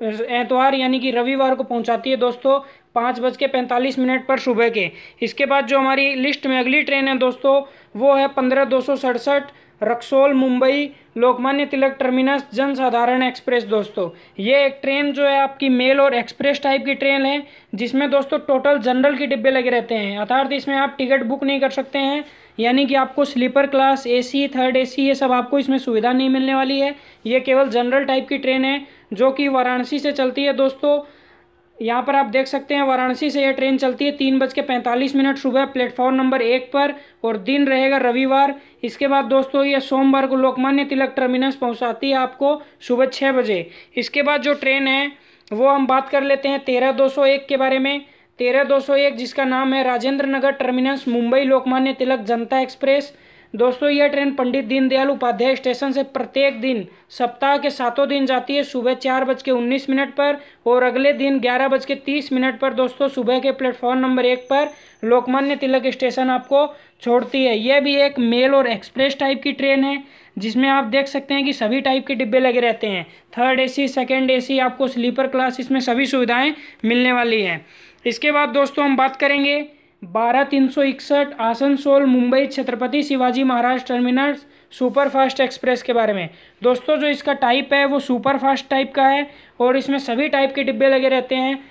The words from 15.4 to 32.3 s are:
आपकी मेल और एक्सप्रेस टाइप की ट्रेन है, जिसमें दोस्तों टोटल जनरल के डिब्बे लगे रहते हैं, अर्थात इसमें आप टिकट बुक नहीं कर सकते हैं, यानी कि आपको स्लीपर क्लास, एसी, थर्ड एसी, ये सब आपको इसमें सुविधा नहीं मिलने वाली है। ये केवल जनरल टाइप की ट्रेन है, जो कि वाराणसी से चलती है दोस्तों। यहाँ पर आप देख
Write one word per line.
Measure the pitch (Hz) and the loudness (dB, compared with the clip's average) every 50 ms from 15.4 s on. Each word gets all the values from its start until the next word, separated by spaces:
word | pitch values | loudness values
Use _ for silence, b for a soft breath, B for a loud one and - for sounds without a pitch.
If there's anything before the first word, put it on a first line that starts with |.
आपकी | 277 269 269 - 277 269 | 0 0 -2 -2 0 2
मेल | 254 247 247 262 269 277 | 2 2 4 2 4 4
और | 277 277 240 | 4 2 2
एक्सप्रेस | 233 233 - - - 277 285 277 277 | 0 -4 -6 -8 -4 -2 0 0 0
टाइप | - 277 269 269 269 | 0 0 0 0 0
की | 277 269 | -2 -4
ट्रेन | 277 277 277 277 269 269 | -2 0 0 0 2 0
है, | 269 285 285 285 B B B B B 214 | 0 -2 -4 -6 B B B B B -8
जिसमें | 190 247 233 262 269 294 262 | -6 -6 -2 0 0 0 2
दोस्तों | 285 277 269 277 311 285 | 0 0 0 0 -4 -4
टोटल | 294 - 269 262 269 285 294 269 | -2 0 0 2 2 2 2 2
जनरल | 208 254 254 254 269 294 285 | 2 0 0 2 2 2 2
के | 262 285 | 0 -2
डिब्बे | 233 277 226 214 269 | -4 -2 0 0 2
लगे | 269 262 254 254 | 2 2 0 0
रहते | 247 233 226 233 233 | 0 0 -2 -2 -4
हैं, | 214 202 196 202 208 | -4 -4 -4 -4 -6
अर्थात | 214 208 247 269 277 - | -4 0 0 0 0 0
इसमें | 285 269 269 277 269 | -2 -4 -4 -2 -2
आप | 269 277 277 277 - | 0 0 -2 -2 -4
टिकट | 262 247 269 262 | -2 0 0 0
बुक | 233 226 277 269 285 | 0 -2 -4 -2 -2
नहीं | 269 277 269 | -2 0 0
कर | 269 262 | 0 -2
सकते | 269 269 262 - - 277 | -2 -4 -6 -4 -4 -2
हैं, | 269 269 285 294 294 B B B B B B - | -2 -2 -2 -4 -6 B B B B B B -2
यानी | 226 240 247 269 285 | 0 2 2 2 2
कि | 233 277 | 2 2
आपको | 269 262 262 - 294 277 | 0 0 0 0 -2 -2
स्लीपर | 277 - 240 254 247 254 277 277 | 0 0 0 0 2 2 2 2
क्लास, | 269 269 262 269 269 269 262 262 | 2 2 2 4 4 2 0 0
एसी, | 240 240 247 247 - - 277 285 277 | 0 0 0 0 -2 -2 -2 -2 -2
थर्ड | 277 262 254 254 247 | 0 0 0 2 2
एसी, | 254 262 254 - 285 | 0 0 0 -2 0
ये | 269 277 262 | 2 2 2
सब | 269 277 254 | 2 2 2
आपको | 254 247 240 247 285 285 | 2 2 0 0 0 0
इसमें | 269 262 269 262 | 0 0 -2 -2
सुविधा | 262 254 226 214 220 247 | 0 0 -2 0 2 2
नहीं | 254 262 269 262 | 2 2 2 2
मिलने | 262 262 262 269 269 | 0 0 0 0 0
वाली | 269 269 262 277 277 | 0 0 0 0 0
है। | 277 277 285 B B B B B B | 0 -2 -4 B B B B B B
ये | 220 247 254 | -2 0 0
केवल | 254 269 262 269 277 254 | 2 2 2 2 2 2
जनरल | 214 240 240 247 262 277 269 | 2 0 0 2 0 0 0
टाइप | 269 262 269 262 - | 0 -2 -2 -2 -4
की | 285 277 | -4 -4
ट्रेन | 277 254 262 262 262 | -2 -2 0 0 0
है, | 269 277 285 277 B B B B B | 0 -2 -4 -6 B B B B B
जो | 208 190 254 269 | -2 0 0 2
कि | 269 277 285 285 | 2 0 0 0
वाराणसी | 262 254 247 247 254 247 247 - 294 269 | 2 2 0 0 0 -2 -4 -4 -4 -4
से | 285 294 | -2 -2
चलती | 285 277 254 254 254 277 277 | -2 0 -2 -2 0 0 0
है | 285 | 0
दोस्तों। | 262 240 269 262 269 - 302 294 294 285 285 B B B B B B B B B _ _ _ _ _ - | 0 2 0 0 0 0 0 0 0 0 -2 B B B B B B B B B _ _ _ _ _ -6
यहाँ | 220 226 233 254 | -4 -2 -2 -2
पर | 233 277 277 | 0 0 2
आप | 277 269 | 2 2
देख | 214 | 2